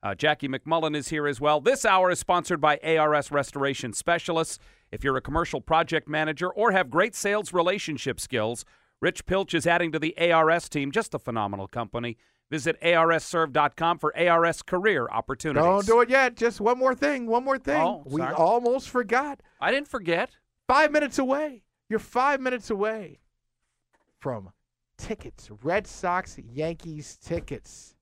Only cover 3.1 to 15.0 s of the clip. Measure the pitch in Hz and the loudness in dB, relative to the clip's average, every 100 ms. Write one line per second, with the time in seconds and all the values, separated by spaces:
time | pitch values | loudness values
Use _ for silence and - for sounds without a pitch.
3.1 | 151 139 147 135 143 139 135 123 101 - | 2 0 -2 -4 -4 -4 -4 -6 -6 -2
4.1 | 170 - 165 160 - - _ _ - 143 | -2 0 -2 -2 -6 -16 _ _ -6 -2
5.1 | 135 - 151 170 143 - 160 165 160 - | -2 -2 -4 -2 -6 0 0 2 -2 -2
6.1 | 156 156 147 180 196 226 190 151 139 226 | -2 -2 -2 -4 0 2 4 2 2 0
7.1 | - 202 208 190 180 175 190 - 143 139 | 0 -2 -2 0 0 2 0 -4 -6 -6
8.1 | 117 - 120 107 120 - _ _ _ 170 | -6 -4 -2 -2 -4 -12 _ _ _ -2
9.1 | 175 - 185 196 170 147 170 170 156 156 | -2 -2 -2 0 0 2 2 2 -2 -4
10.1 | - 170 165 160 170 - 151 139 196 226 | 0 2 4 4 2 0 -6 -2 -4 -4
11.1 | 139 - 113 104 101 95 120 113 120 120 | -8 -6 -4 -4 -6 -8 -8 -8 -6 -8
12.1 | 113 _ _ _ 156 139 160 170 170 165 | -10 _ _ _ -6 -4 -2 2 4 4
13.1 | 165 - 170 160 135 147 - 165 170 151 | 2 0 -2 0 0 0 0 -2 0 -4
14.1 | - 175 170 170 160 - 180 208 165 | 0 4 4 2 0 -4 0 2 0